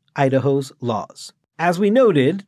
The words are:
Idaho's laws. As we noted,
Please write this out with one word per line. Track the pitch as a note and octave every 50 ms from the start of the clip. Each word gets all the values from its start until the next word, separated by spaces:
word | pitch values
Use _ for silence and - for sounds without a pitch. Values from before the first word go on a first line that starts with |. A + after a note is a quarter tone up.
| _ _ _
Idaho's | - C#3+ C3+ C3 C3 B2+ C#3+ C#3 C#3 C#3 C#3 - _
laws. | - A#2 A2+ G#2 F2 - - - - - - _ _ _ _ -
As | D#3+ F3 F3+ E3+
we | G#3 G3+
noted, | G#3 B3+ C4+ A3+ F3+ D3 C3 C3+ F3 G3 -